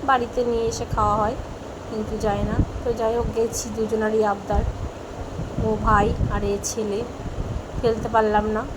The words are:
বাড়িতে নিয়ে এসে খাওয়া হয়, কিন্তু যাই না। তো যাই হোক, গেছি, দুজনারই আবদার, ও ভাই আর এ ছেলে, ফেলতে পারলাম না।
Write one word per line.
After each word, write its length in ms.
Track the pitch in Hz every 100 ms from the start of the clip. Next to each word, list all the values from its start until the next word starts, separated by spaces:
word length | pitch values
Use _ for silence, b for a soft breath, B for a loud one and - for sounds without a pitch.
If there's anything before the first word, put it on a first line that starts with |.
বাড়িতে 400 | 277 262 240 -
নিয়ে 200 | 240 233
এসে 200 | 226 - 233
খাওয়া 220 | - 208 208
হয়, 180 | 214 277 - - - - -
কিন্তু 260 | 220 214 220
যাই 260 | 214 202
না। 120 | 208 220 - -
তো 80 | 254
যাই 240 | 226 220 233
হোক, 100 | 226 226
গেছি, 320 | 226 - 233 214
দুজনারই 480 | 220 220 214 220
আবদার, 380 | 214 202 - 202 - - - - - - - - - -
ও 120 | 185 214
ভাই 300 | 214 214 208 - -
আর 120 | 202
এ 140 | 202 202
ছেলে, 400 | - 226 208 202 240 - - - - - - -
ফেলতে 260 | 240 226 233
পারলাম 420 | 226 220 208 214
না। 140 | 214 277